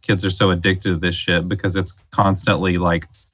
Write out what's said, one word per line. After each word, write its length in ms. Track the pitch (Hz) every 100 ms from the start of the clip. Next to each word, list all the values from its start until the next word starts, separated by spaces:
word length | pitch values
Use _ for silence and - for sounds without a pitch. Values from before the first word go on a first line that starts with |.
kids 200 | - 98
are 60 | 95
so 220 | 90 98
addicted 380 | 90 92 95 98
to 80 | 85
this 180 | 90 85
shit, 340 | - 87 87
because 260 | - 98 95
it's 180 | 92 - _
constantly, 680 | - 101 95 - 90 92 90
like, 300 | 87 85 - - -